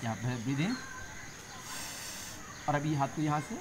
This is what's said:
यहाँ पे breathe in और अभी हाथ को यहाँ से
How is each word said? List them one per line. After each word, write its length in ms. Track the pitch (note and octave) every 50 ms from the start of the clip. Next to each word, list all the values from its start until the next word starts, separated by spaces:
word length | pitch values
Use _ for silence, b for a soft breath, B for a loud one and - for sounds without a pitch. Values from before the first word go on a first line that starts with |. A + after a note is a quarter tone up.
| B2+
यहाँ 120 | A#2 A2
पे 280 | G#2 A2 B2+ B2+ A#2+ G#2+
breathe 140 | B2+ C#3 C3+
in 160 | D#3 G3+ B3+ B3 - - - - - - - - - - - - - - - - - - - - - - - - - - - - - - - - - - - -
और 140 | - - C#3+
अभी 180 | D3 D3 D#3 D#3
हाथ 120 | C#3+ C#3
को 140 | A#2+ - D#3+
यहाँ 180 | D3+ D3+ D3 D3+
से 140 | D3 - A3 F4